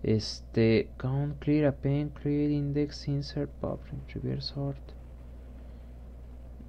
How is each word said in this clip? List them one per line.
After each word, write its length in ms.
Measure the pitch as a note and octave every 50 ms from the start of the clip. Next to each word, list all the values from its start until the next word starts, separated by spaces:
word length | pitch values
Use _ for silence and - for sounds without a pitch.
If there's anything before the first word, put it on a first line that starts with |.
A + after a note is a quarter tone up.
Este, 880 | - - A2 G#2+ - - - - - - - A#2 A2+ A2+ A2 G#2+ - - -
count, 400 | - - B2+ C3 C#3 C#3+ D3 D3+
clear, 300 | - - D3 D3 D3+ D3+
append, 440 | C#3 C3+ - - C#3 C#3 C#3+ D3 D3 -
create, 380 | - - D3 D3 D3 D3 D3
index, 560 | D3 D3 C#3+ C#3+ C#3+ D3 D3 C#3+ - - -
insert, 440 | D3 C#3+ C#3+ C#3 - - D3 C#3+ D3
pop, 280 | - - - - - - - - D3 C3+ C3+ - -
reverse 360 | - C3 B2+ C3 C#3 C#3 -
sort, 280 | - C#3+ C#3 C#3 C#3 - - - - - - - - - - - - - - - - - - - - - - - - - - - - - - - - - - - - - -